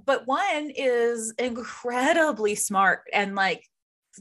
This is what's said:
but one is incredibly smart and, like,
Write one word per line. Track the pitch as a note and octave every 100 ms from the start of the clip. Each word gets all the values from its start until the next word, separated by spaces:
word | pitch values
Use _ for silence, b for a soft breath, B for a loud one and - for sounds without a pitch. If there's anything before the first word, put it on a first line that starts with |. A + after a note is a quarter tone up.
| -
but | C4+ A3+
one | C#4+ G4 D#4 D4+ -
is | C4+ A#3+ A#3 A#3 A3 A3
incredibly | B3+ A#3+ A3+ - A#3+ B3 C4+ E4+ D#4 G#3+ G#3+ G#3
smart | - G3 F#3+ - -
and, | G#3 G3+ G3
like, | F#3+ E3 - _ _ _ _ -